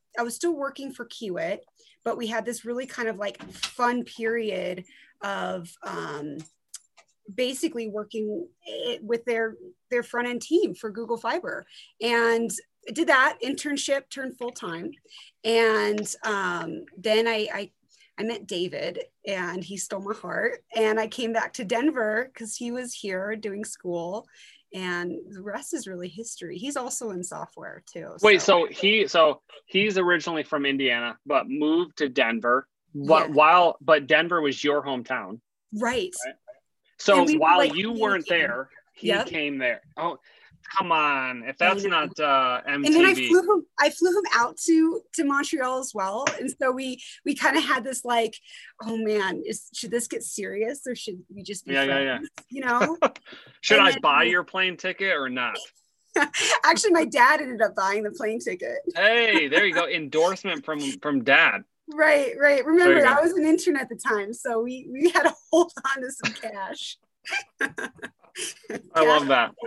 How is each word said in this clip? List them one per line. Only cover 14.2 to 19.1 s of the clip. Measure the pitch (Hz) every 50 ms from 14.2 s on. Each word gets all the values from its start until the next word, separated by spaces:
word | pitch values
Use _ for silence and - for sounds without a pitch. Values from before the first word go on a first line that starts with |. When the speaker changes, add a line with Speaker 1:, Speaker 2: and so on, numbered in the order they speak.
| 262 254 -
Speaker 1:
full | - 240 240 233
time. | - - 180 165 170 185 - 285 _ _ _ - - - - _ _ -
And, | 220 226 226 226 220 220 214 208 208 208 214 214 - - - -
um, | 220 208 196 185 180 175 170 165 165 160 - - - - -
then | 180 220 214 220 226
I, | 233 226 214 214 - -
I, | 202 202 - _ _ _ _ _ _ _ _ _ -
I | 208
met | 226 233 - -
David | - 202 170 185 175 147 - - 175 175 - - -